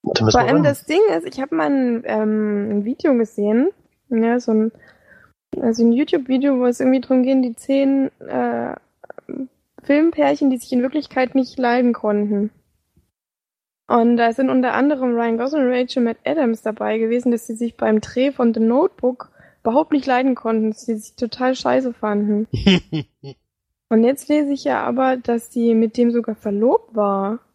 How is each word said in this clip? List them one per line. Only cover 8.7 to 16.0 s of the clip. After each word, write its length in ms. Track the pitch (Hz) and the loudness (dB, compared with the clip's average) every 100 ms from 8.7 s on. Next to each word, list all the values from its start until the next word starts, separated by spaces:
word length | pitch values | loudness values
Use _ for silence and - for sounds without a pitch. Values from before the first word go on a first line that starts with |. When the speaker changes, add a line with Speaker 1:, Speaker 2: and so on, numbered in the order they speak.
| - _ _ - - - - 269 _ _ - | -10 _ _ -20 -20 -14 -12 -12 _ _ -14
Speaker 2:
Filmpärchen, 680 | - 285 330 320 277 294 277 | 0 2 2 2 0 2 0
die 80 | 254 | 0
sich 140 | - | -2
in 100 | 247 | -2
Wirklichkeit 520 | 262 302 - 269 254 | 0 -4 -4 -4 0
nicht 240 | 269 247 - | 0 -2 -2
leiden 340 | 247 240 240 | 0 2 2
konnten. 580 | 233 214 208 208 202 208 _ _ _ _ _ _ _ _ _ _ _ _ _ - | 0 -2 -2 0 -2 -4 _ _ _ _ _ _ _ _ _ _ _ _ _ 0
Und 280 | 233 233 233 | 2 4 4
da 160 | 233 | 2
sind 160 | 226 262 | 0 0
unter 260 | 262 247 | 2 2
anderem 400 | - 277 277 254 | 2 0 0 0
Ryan 240 | 233 233 226 | 0 0 -2
Gosling 240 | 254 302 254 | -2 0 0
und 60 | |
Rachel 300 | 247 247 262 | 0 -2 0